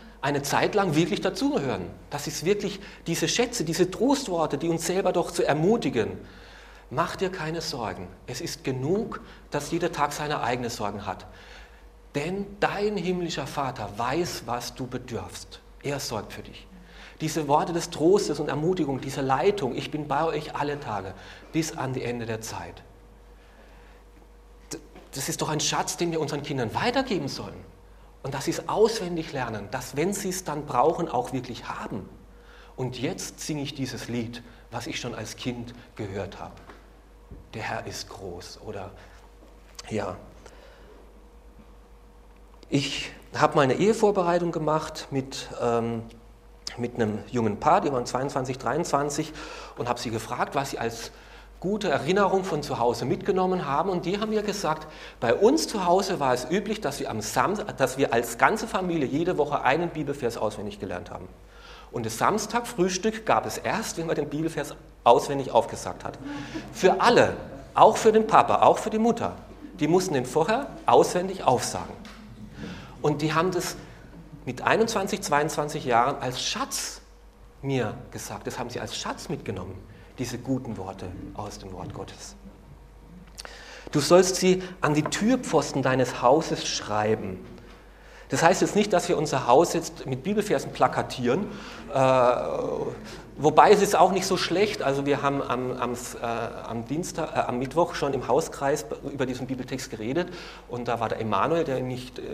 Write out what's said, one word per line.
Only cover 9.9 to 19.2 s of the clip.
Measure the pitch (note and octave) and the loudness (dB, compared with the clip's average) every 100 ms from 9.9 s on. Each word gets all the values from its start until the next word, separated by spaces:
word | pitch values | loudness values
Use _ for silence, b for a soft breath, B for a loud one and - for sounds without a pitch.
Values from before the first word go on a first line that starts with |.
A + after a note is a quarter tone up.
Tag | - D3 | 0 -2
seine | - D3+ D3 | -2 -4 -2
eigenen | A2+ B2+ A#2+ | -2 -2 -4
Sorgen | - G#2 G#2 F#2+ | -4 -6 -6 -6
hat. | F2 - B B B B B B - - C#3+ | -8 -10 B B B B B B -20 -10 -6
Denn | D#3 G3 G3+ - | -4 -4 -8 -2
dein | - F3+ G#3 G#3 | -2 0 -2 -2
himmlischer | F3 F3+ E3+ D#3+ C3+ | -2 -2 -2 -4 -6
Vater | - C3+ B2 G2+ G2+ | -4 -4 -4 -8 -4
weiß, | A#2+ D3+ F3 - A2+ | -2 0 -2 -6 -6
was | A#2+ - - | -6 -6 -10
du | B2 | -8
bedarfst. | B2 - G#2+ F#2 - - - - - | -8 -8 -8 -8 -14 -16 -20 -20 -12
Er | C#3 C#3+ | -6 -6
sorgt | - A2 G2+ | -4 -6 -6
für | - | -12
dich. | - - - B B B B B | -14 -16 -20 B B B B B
Diese | D#3 E3 D3 | -4 -2 2
Worte | D3 F3+ | 2 2
des | E3+ - | -2 -4
Trostes | - D#3+ G3+ - D3 | 2 4 6 4 -2
und | D3 | -2
Ermutigung, | C#3 D#3+ F3+ C#3+ B2+ | 0 0 2 0 -2
diese | A#2+ D3 | -4 -2